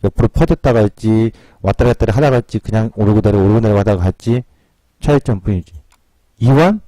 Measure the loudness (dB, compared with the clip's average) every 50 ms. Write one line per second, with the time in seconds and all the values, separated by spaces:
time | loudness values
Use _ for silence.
0 | -6 -6 -2 -2 -2 -2 0 0 0 0 0 -2 0 0 2 2 0 0 -2 -4
1 | -2 0 0 0 0 -2 -4 -10 -18 _ _ _ -4 -4 -2 0 0 0 0 0
2 | -2 -2 0 0 2 2 0 0 -2 -4 -8 -8 -6 -4 -2 -2 -2 -2 -4 -2
3 | 0 0 2 2 2 2 2 2 2 2 2 2 2 0 0 0 0 0 0 0
4 | -2 -2 -4 -4 -4 -4 -4 -4 -4 _ _ _ _ _ _ _ _ _ _ _
5 | -2 0 0 0 0 -2 -4 -4 -4 -4 -4 -4 -6 -10 -16 -20 -20 _ _ _
6 | _ _ _ _ _ _ _ -2 0 2 4 4 4 2 0 -2 -6